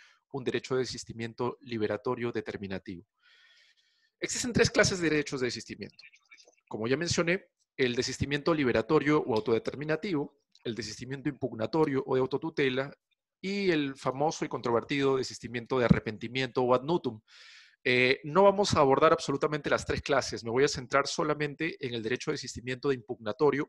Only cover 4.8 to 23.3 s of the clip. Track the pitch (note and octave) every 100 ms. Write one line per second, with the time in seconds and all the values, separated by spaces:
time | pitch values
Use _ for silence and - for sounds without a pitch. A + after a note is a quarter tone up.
4.8 | F#3+ F#3 E3 D3+ C#3+ C#3 B2 A2+ - G2+
5.8 | G2+ - - _ _ - - _ _ G#2+
6.8 | A2+ C#3 E3+ - E3 F#3+ - _ _ -
7.8 | B2+ A#2+ C3 - C#3 C#3+ D3+ D#3 B2+ A2
8.8 | - D#3 C#3+ D3+ C3 A2 A2+ A2+ - B2
9.8 | D3+ D#3 G#3+ D3+ D3 _ _ _ B2 A2
10.8 | G#2+ - B2 C#3 D3 B2+ B2+ A2+ A2 D#3+
11.8 | D3+ C3+ C#3+ C3 C3 C#3 D#3+ D#3 C3+ B2+
12.8 | C#3+ - _ _ _ _ F#3 G3+ F#3+ D#3+
13.8 | C#3+ C3+ C3+ C3 D3+ - D#3+ C3+ A#2+ A#2
14.8 | A2 C#3+ C#3 C3 B2 - A2+ A#2+ A#2 C3
15.8 | A#2 A2 A#2 G#2+ A#2 B2+ C3 C3 B2 B2+
16.8 | C#3 F3 B2+ A2 _ - - - - _
17.8 | C3 B2 B2+ C3+ D3 E3 G3+ G3 G3+ E3+
18.8 | C3+ C3+ D#3 E3 - C#3 D#3 D3+ D3 A#2
19.8 | - D3 - C3+ - A2 A2+ B2 C#3 C#3+
20.8 | B2 C#3 C#3 - D#3 D3 D3 C#3 D#3+ -
21.8 | B2+ A#2 A2 B2 - C#3+ B2 B2 A#2+ B2+
22.8 | C#3+ C3 A2 A#2+ G#2+